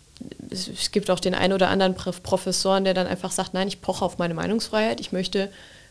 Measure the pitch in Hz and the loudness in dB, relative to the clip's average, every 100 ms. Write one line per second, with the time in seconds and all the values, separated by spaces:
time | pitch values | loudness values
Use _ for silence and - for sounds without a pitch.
0 | - - - - - 185 185 - - 208 | -20 -16 -14 -14 -10 -8 -6 -4 0 0
1 | 190 180 185 185 185 196 180 190 190 185 | 2 0 2 2 2 4 4 4 4 2
2 | - - - 190 190 185 190 196 190 185 | -4 -6 -2 -2 0 0 2 4 4 2
3 | 180 185 185 - 185 185 196 - - 190 | 0 -2 -4 -4 -2 0 -2 -4 -4 -2
4 | 185 - 175 165 175 220 - 214 220 233 | -2 0 -2 -2 0 0 0 0 2 0
5 | - 185 185 202 196 - - - - | -4 -2 0 0 -2 -6 -20 -20 -20